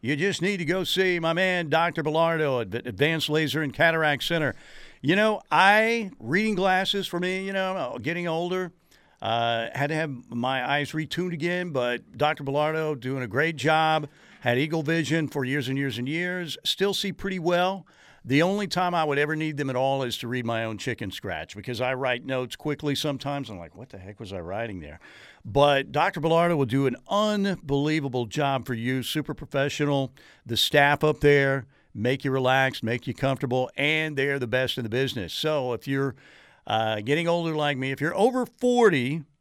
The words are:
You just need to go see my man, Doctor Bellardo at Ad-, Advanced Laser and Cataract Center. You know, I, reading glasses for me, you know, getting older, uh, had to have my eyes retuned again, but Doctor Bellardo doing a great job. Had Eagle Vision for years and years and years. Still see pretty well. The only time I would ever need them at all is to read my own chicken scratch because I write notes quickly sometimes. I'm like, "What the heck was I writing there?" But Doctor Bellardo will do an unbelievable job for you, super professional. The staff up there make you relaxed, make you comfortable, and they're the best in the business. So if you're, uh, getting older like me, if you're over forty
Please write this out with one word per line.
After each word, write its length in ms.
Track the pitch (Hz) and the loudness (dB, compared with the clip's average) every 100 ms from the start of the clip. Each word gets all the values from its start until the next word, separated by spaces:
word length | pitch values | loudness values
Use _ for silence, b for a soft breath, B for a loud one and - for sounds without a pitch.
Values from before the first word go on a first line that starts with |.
You 160 | 113 143 | -2 0
just 260 | 190 165 | 0 0
need 140 | 180 196 | -2 -2
to 80 | |
go 180 | 156 185 | -2 -2
see 380 | 180 180 185 175 | -2 0 2 2
my 120 | 165 | 0
man, 360 | 165 190 180 160 | 2 2 0 0
Doctor 340 | 160 170 165 | 2 2 0
Bellardo 600 | 151 156 165 165 151 127 | -2 2 2 2 2 0
at 120 | 107 | -2
Ad-, 140 | 110 123 | -6 -6
Advanced 400 | 98 147 160 147 | 0 2 2 0
Laser 340 | 151 151 131 | 0 0 0
and 100 | 151 | -4
Cataract 520 | - 170 160 156 139 | 2 2 4 2 0
Center. 320 | - 170 143 - B B B B | -2 0 0 -4 B B B B
You 140 | 135 | 0
know, 260 | 190 220 208 - | 2 2 0 2
I, 580 | 156 190 214 220 233 202 - | 6 8 8 4 0 -4 -8
reading 380 | 110 170 220 208 | -2 0 2 2
glasses 500 | 190 185 190 202 185 | 2 2 2 -2 -2
for 140 | 175 | -2
me, 240 | 180 185 | -2 -2
you 80 | 190 | -2
know, 440 | 196 190 190 127 123 | -2 -2 -2 -4 -4
getting 240 | 117 170 175 | -4 -4 -2
older, 460 | 160 175 185 180 _ b b b b | -2 -2 -2 -4 _ b b b b
uh, 460 | 110 117 117 117 113 | -2 0 2 0 -2
had 180 | 131 143 | -4 -2
to 40 | |
have 160 | 160 160 127 - | -2 -4 -6 -8
my 380 | 120 127 131 123 | -4 -2 -2 0
eyes 220 | 143 143 | -2 -2
retuned 420 | 156 156 - 180 | -6 -6 -4 -4
again, 380 | 170 170 180 180 | -4 -2 -2 -2
but 480 | 135 123 120 - - | -2 -2 -2 -8 -2
Doctor 240 | 147 156 | -2 0
Bellardo 560 | 139 139 151 160 156 143 | -2 0 0 0 -2 -4
doing 240 | 123 135 | -6 -6
a 60 | 123 | -2
great 260 | 110 160 | 0 0
job. 540 | 156 135 160 156 156 143 B B B | 0 2 4 4 2 -2 B B B
Had 160 | 123 123 | 0 0
Eagle 260 | 156 165 | 0 -2
Vision 460 | 147 165 147 160 147 | 0 0 2 0 0
for 160 | 147 | -2
years 240 | 127 143 127 | -2 -2 -2
and 80 | 135 | -2
years 220 | 139 117 | -2 -4
and 100 | 127 | -4
years. 480 | 160 180 180 170 143 | -4 -4 -6 -8 -6
Still 300 | - - 196 | -4 0 0
see 180 | 196 202 | 0 -4
pretty 260 | - 196 190 | -4 -6 -2
well. 480 | 165 175 180 190 - B B B | 0 2 2 -2 -12 B B B
The 160 | - 139 | 2 4
only 260 | 170 202 202 | 4 2 -2
time 280 | 175 180 | 0 0
I 100 | 175 | 2
would 140 | 156 139 | 2 2
ever 180 | 147 156 | 0 0
need 220 | 156 147 | -2 -2
them 100 | 135 | -2
at 80 | 123 | 0
all 260 | 135 135 | 0 0
is 140 | 127 110 | -2 -4
to 120 | 117 | -4
read 180 | 127 117 | -4 -2
my 180 | 113 | -2
own 140 | 113 107 | -2 -4
chicken 320 | - 113 101 | -6 -6 -6
scratch 440 | - 101 80 82 | -8 -8 -8 -8
because 280 | 101 101 117 | -12 -8 -4
I 100 | 127 | -2
write 320 | 131 135 123 | -2 -2 -2
notes 320 | 127 131 127 - | -2 -4 -4 -6
quickly 380 | 156 143 147 | -6 -4 -2
sometimes. 560 | 139 156 135 139 143 117 | -2 -2 -4 -4 -6 -8
I'm 80 | 95 | -12
like, 180 | 82 - | -14 -16
"What 140 | 123 | -18
the 80 | 98 | -16
heck 200 | 92 107 | -18 -14
was 140 | 101 | -10
I 80 | 95 | -10
writing 400 | 85 98 117 95 | -6 -6 -6 -8
there?" 180 | 73 - B B B B | -12 -16 B B B B
But 480 | - 104 143 139 135 | -2 4 4 4 0
Doctor 300 | 143 175 - | 0 0 0
Bellardo 340 | 160 165 175 165 | 2 2 4 2
will 80 | |
do 220 | 131 131 135 | 2 2 0
an 100 | 120 - | -2 -4
unbelievable 1160 | 202 214 208 196 175 147 139 147 156 139 123 | 0 2 2 0 -2 -2 0 2 0 -2 -4
job 400 | 117 147 139 135 | -4 -2 0 -2
for 80 | 117 | -4
you, 300 | 117 120 131 | -4 -2 -2
super 320 | 120 156 143 | -2 -4 -4
professional. 760 | - 147 139 139 - 143 139 135 B B B - | -10 -6 -2 -2 0 0 0 -2 B B B -6
The 100 | 113 | 0
staff 480 | - 143 143 143 | 4 6 6 6
up 160 | 156 151 | 2 4
there 460 | 147 143 139 135 120 b b | 6 6 6 0 -4 b b
make 320 | - 117 135 | -2 0 0
you 60 | 143 | 0
relaxed, 520 | 131 127 131 135 - | 2 4 4 2 0
make 240 | 110 120 131 | -4 -2 -4
you 60 | |
comfortable, 580 | 113 135 131 135 127 127 - | -2 0 0 0 0 0 -2
and 400 | 143 156 156 143 | 0 0 0 0
they're 220 | 139 139 | 0 0
the 80 | 123 | 0
best 320 | 127 127 - | 0 0 -2
in 60 | |
the 40 | 113 | -2
business. 460 | 120 135 123 92 | 0 -2 -2 -8
So 400 | - 156 151 127 | -4 -2 0 -2
if 120 | 113 - | -4 -2
you're, 280 | 139 139 131 B B B B - | -2 -2 -4 B B B B -4
uh, 360 | 110 110 107 | 0 0 -2
getting 260 | 107 151 170 | 0 0 2
older 260 | 170 165 | 0 0
like 220 | 151 147 135 | -2 -2 -2
me, 140 | 131 | -4
if 100 | 135 | -2
you're 160 | 151 180 | -2 2
over 300 | 226 254 240 | 2 2 -4
forty 800 | _ 247 247 226 - 123 160 143 _ | _ 2 6 6 6 0 -4 -8 _